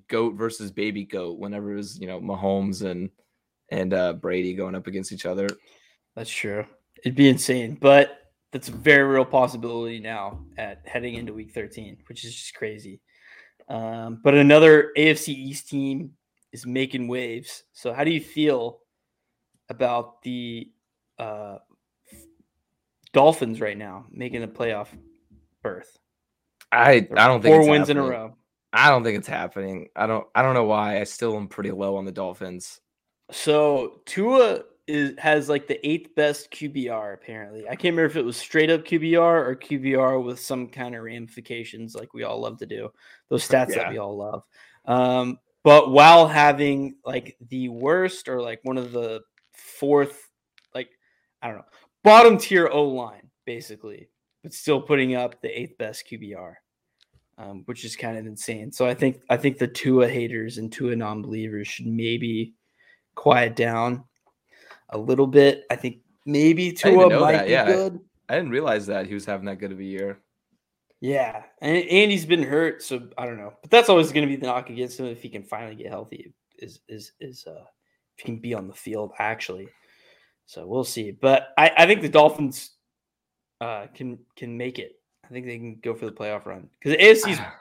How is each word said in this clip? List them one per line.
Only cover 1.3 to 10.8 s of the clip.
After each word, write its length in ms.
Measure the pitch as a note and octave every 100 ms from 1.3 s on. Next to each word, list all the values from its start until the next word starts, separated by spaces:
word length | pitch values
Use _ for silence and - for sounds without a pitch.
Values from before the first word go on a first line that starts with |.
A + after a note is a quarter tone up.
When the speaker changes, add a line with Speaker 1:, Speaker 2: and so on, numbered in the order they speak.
| E2+
Speaker 1:
whenever 340 | G2+ G#2 G#2
it 40 | G#2
was, 220 | G2+ F#2+
you 80 | F#2
know, 140 | F2+
Mahomes 640 | F#2 F#2+ G2 G2 G2 F#2+ G2
and, 240 | F2+ F#2 _ _ _ _ _ -
and, 240 | F#2+ F#2
uh, 200 | F#2 F2+
Brady 400 | E2+ F#2 F2+ F#2
going 220 | F#2 F#2 F#2+
up 100 | F#2+
against 260 | F#2+ F#2+
each 140 | F#2 G2
other. 220 | F#2 G2+ - _ _ _ _ _ A2+
Speaker 2:
That's 140 | A2
true. 360 | - G#2+ G#2 G#2 _ _ _
It'd 180 | B2 B2+
be 140 | C#3
insane, 460 | B2 - B2+ A#2 D3+
but 500 | C#3 C#3 C#3+ - _ _ _
that's 180 | C3 -
a 40 |
very 300 | A#2 D3+ C#3+
real 220 | C#3 C3+ B2+
possibility 760 | C3+ B2 A#2+ A#2 A#2 A#2 A2+
now 460 | A2 A2 G2 G#2 - -
at 300 | G#2+ G2